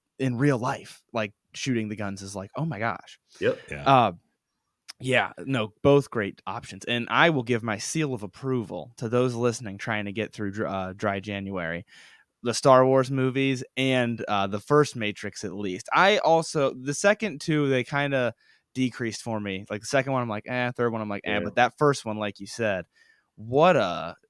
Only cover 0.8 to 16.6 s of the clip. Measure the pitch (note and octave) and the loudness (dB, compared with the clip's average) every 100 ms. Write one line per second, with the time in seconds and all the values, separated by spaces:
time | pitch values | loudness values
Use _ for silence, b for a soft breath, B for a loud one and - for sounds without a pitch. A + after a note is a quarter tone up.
0.8 | - - _ A2+ G#2+ - _ - C3+ A#2+ | -8 -20 _ -4 -4 -6 _ -8 -2 -2
1.8 | G#2+ G#2+ G2+ G2 G2 G2+ G2 - D#3+ G2+ | -2 -4 -6 -8 -10 -10 -8 -6 -6 -4
2.8 | A2+ - - - _ b G#2 - - D2 | -4 -6 -10 -20 _ b -2 -2 -6 -2
3.8 | C#2+ C3+ G#2+ E2+ _ _ _ _ _ _ | 4 6 6 0 _ _ _ _ _ _
4.8 | - - B2+ B2 G2 - G#2+ C3 G#2+ _ | -20 -10 0 2 2 -4 -4 -2 -2 _
5.8 | C#3+ C#3+ C3 A#2 G2 - - A2 - G2 | 4 4 4 -2 -4 -4 -10 -10 -10 -10
6.8 | - A#2+ - A#2+ E3+ D3 A#2 A#2 A#2 G#2 | -4 -4 0 4 4 4 0 0 0 -4
7.8 | - D#3+ D3+ B2 G2+ - C3+ B2+ G2+ F2+ | -4 -2 -2 -4 -8 -8 -4 -2 -4 -8
8.8 | A#2+ - A2+ B2 B2+ A#2 A#2+ A2+ A2+ G2 | -12 -8 0 2 2 2 0 -2 -8 -8
9.8 | - G#2+ G2+ G#2 G#2 - G2+ G2+ E2 F#2+ | -4 -4 -4 -4 -6 -4 -6 -4 -4 -4
10.8 | F#2 F#2 G#2+ G2 G2+ G2+ G2 F#2+ E2 E2+ | -6 -4 -2 -2 -4 -6 -6 -6 -4 -6
11.8 | - b b b b _ A#2 A2 C#3+ B2+ | -10 b b b b _ -4 2 8 8
12.8 | C3 C3+ B2+ C3+ C3 B2+ C3+ B2+ B2+ - | 8 4 2 0 0 0 0 -2 -4 -2
13.8 | C3 B2+ A#2 A2 - G2+ G2 G2+ - D3 | 0 2 0 -2 -2 -2 -2 -4 4 4
14.8 | C#3+ B2 G#2+ G2+ G#2 - G2+ F#2+ G2+ F#2 | 4 0 -4 -4 -8 -8 -10 -6 -6 -6
15.8 | - D3 F#3+ G#3 D#3 E3 D#3+ D#3 | 0 4 4 4 4 2 2 0